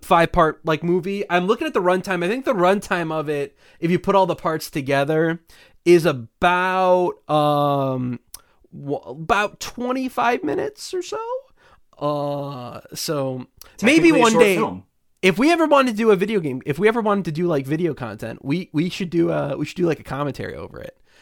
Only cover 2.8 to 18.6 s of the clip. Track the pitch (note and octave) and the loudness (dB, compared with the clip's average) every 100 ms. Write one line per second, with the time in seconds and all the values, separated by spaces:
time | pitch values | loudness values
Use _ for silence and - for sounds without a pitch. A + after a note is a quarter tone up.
2.8 | - F3+ D#3+ D#3 D3+ D3 C#3 _ _ - | -2 -4 -2 -4 -4 -4 -6 _ _ -6
3.8 | E3+ F3+ G3 F#3+ F3+ D#3 E3+ D#3+ - D#3 | 0 0 2 4 4 0 -4 -4 -6 -8
4.8 | C3+ C#3 C#3+ D#3 E3 E3 _ - - _ | 0 0 2 2 0 -2 _ -20 -20 _
5.8 | E3+ F3 D#3+ C3 A2+ - F3 F3+ F#3 F#3 | 4 6 6 -2 -8 0 0 2 0 2
6.8 | F#3 F3+ F3 - - D3+ D3 D3 C#3+ C#3 | 4 4 2 -4 -2 0 2 2 2 0
7.8 | C3+ C3 B2+ A#2+ _ - _ _ _ C#3+ | 0 -2 -6 -8 _ -20 _ _ _ -16
8.8 | C#3 C#3+ E2 C#3+ D#3+ G#3 G#3 - - - | -8 -8 -8 -12 -2 0 0 -6 -14 -8
9.8 | B3 C4 C4 - A#3 B3 F#4 F#4 G#4+ G#4 | -6 -4 -4 -2 0 0 -2 -4 -6 -10
10.8 | - F#4 F4 G#4+ A4+ C5 C#5 _ _ _ | -10 -8 -8 -10 -8 -10 -10 _ _ _
11.8 | _ - D3 D3 C#3+ C#3+ C#3 C3+ A#2+ - | _ -8 -6 -4 -4 -6 -8 -12 -14 -16
12.8 | - - - D3 C3+ B2+ B2+ _ - - | -16 -12 -6 -4 -4 -6 -12 _ -20 -2
13.8 | G#3+ D#4+ E4 D4 A3+ A3 G#3 F#3+ - F#2 | 4 6 6 6 4 6 4 4 -2 -6
14.8 | - _ _ - F#3 F3+ D4 E4+ D#4 C#4 | -16 _ _ 0 0 4 2 4 4 4
15.8 | B3+ G#3 A3+ F#3+ G3+ G#3+ D3+ B2+ - D3 | 4 2 2 4 2 -2 -2 -6 -6 2
16.8 | G#3+ A#3 G#3+ G3+ F3 D#3 F3 D3+ C3+ D#3+ | 2 2 0 0 -2 -2 0 -2 -2 -2
17.8 | F3 B2+ A#2 G2+ A2+ A#2 C3 E3+ | -2 -4 -8 -10 -12 -10 -4 -4